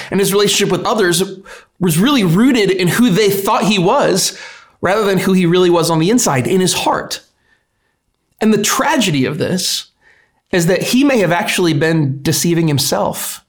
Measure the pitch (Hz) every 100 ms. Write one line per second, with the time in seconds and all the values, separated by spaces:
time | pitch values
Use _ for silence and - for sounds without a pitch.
0 | - 185 180 196 208 - 196 185 - 294
1 | 180 170 190 - - - - - 180 156
2 | 240 277 185 170 254 247 190 190 175 214
3 | 240 180 214 196 208 220 196 208 175 277
4 | 175 180 - - - - - _ 170 208
5 | 202 185 - 185 175 180 180 170 156 165
6 | 170 240 202 135 117 185 185 - - 147
7 | - - - _ _ _ _ _ _ _
8 | _ _ _ _ 220 208 214 - 269 311
9 | 190 143 120 151 101 180 - - - _
10 | _ _ _ _ _ 185 165 180 - 247
11 | 285 262 175 170 - - 175 147 160 165
12 | 139 135 - - 170 165 160 139 - 190
13 | 190 - - -